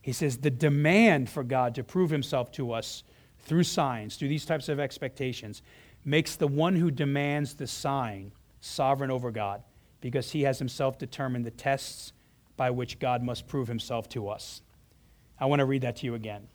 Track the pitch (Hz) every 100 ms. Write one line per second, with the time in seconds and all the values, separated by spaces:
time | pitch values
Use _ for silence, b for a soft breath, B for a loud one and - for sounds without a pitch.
0 | - 123 151 120 147 123 156 143 151 196
1 | 226 151 120 156 123 131 123 120 120 185
2 | 175 151 131 135 120 - 123 113 110 -
3 | b b b b - 160 175 - 143 117
4 | 107 - 139 151 - 160 143 143 139 -
5 | 135 - 131 117 107 104 B B B B
6 | 139 151 156 - 147 143 165 185 170 135
7 | 143 139 143 147 147 - 127 - 147 139
8 | 117 98 101 - _ - - - 135 139
9 | 135 131 123 110 101 101 - b b b
10 | 127 131 120 156 139 131 131 - 135 131
11 | 131 - 135 123 117 - 139 139 - -
12 | - b b b b - 131 123 120 -
13 | 131 123 123 120 - 139 117 113 - 117
14 | 107 123 101 107 - - _ _ b b
15 | b b b - 135 143 135 139 127 -
16 | 127 117 110 104 104